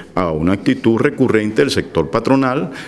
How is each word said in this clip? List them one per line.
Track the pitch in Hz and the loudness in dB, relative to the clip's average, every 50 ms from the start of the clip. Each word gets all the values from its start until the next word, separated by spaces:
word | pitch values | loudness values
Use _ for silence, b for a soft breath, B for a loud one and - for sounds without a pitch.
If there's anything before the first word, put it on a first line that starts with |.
| B B - | B B -4
a | 87 92 82 | -2 -2 0
una | 78 76 82 90 98 | 0 0 0 0 0
actitud | 98 - 131 127 - - 113 113 | 0 0 -2 -2 0 2 2 2
recurrente | 110 120 147 - - 131 104 104 107 104 107 107 143 | 2 2 0 0 0 2 2 2 2 0 0 0 0
del | 143 131 | 0 0
sector | - 98 - - - 82 78 - | 0 -2 -4 -2 -2 -2 -2 0
patronal, | - 117 113 131 135 135 135 127 127 147 185 160 B B B | 0 0 2 2 2 2 2 0 0 -2 -4 -6 B B B